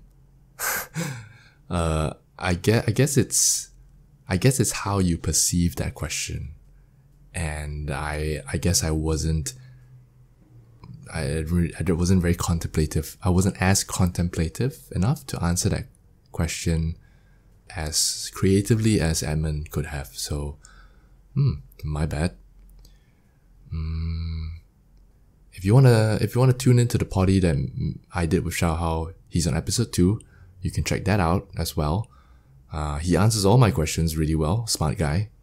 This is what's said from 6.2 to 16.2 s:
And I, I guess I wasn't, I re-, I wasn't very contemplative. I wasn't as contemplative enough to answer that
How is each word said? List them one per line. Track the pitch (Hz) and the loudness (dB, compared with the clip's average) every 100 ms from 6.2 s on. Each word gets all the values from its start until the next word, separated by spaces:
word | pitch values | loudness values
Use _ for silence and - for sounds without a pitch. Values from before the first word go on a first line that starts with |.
| - - 73 - - - _ _ _ - - | -6 -8 -10 -14 -20 -20 _ _ _ -20 -14
And | 87 80 76 73 73 73 | -6 -6 -6 -6 -6 -6
I, | 69 76 76 78 73 - | -4 -4 -4 -2 -4 -4
I | 87 | -2
guess | 87 87 | 2 2
I | 80 | 2
wasn't, | 78 78 78 78 80 73 - - - - - - _ - _ _ - - - - - - | 0 0 0 0 -2 -4 -12 -20 -20 -20 -20 -20 _ -20 _ _ -20 -20 -20 -20 -18 -10
I | 82 71 80 78 | -6 -2 -2 0
re-, | 87 82 - | 0 0 0
I | 78 | 0
wasn't | 82 87 95 | 2 4 4
very | 85 85 | 4 0
contemplative. | - 82 - - 78 82 - - | 0 -2 0 0 0 0 -6 -4
I | 98 | 0
wasn't | 90 92 - | 2 2 2
as | 92 98 - | 2 2 0
contemplative | - 90 90 87 - 80 - 127 - - | 0 0 0 -2 -2 -4 -2 -4 -4 -8
enough | 87 104 165 - | -2 0 -2 -4
to | - | -4
answer | 85 87 98 | 0 0 0
that | 85 - _ _ _ | -2 -6 _ _ _